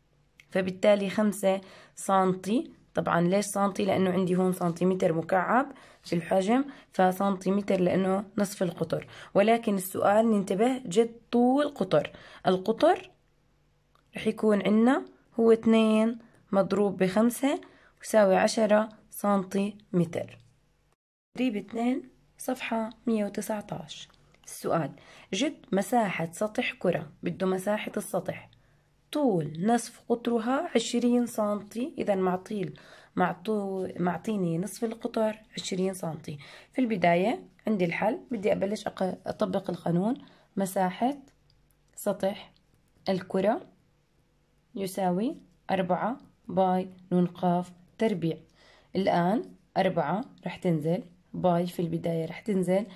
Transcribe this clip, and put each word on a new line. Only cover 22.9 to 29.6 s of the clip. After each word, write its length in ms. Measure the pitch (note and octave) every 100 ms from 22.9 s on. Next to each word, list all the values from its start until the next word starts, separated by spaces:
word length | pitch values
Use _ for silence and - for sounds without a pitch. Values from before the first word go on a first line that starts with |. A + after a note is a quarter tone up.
| - A#3
مية 180 | A3 G3+
وتسعتاش. 840 | G#3+ G#3 G#3 - E3 - - - _ _ _ -
السؤال: 460 | - G3+ E3 C#3 - - - -
جد 320 | G3 D4 - -
مساحة 600 | F#3+ G3 A#3+ G3 D#3+ E3
سطح 420 | - G#3+ A#3 -
كرة، 380 | - - - - -
بده 240 | F3+ D#3+ F#3+
مساحة 440 | F#3 G3+ G#3 - G#3+
السطح 520 | - F3+ F3 - - _ _ _ _ _ _
طول 540 | D4+ C4+ F3 D3 D#3+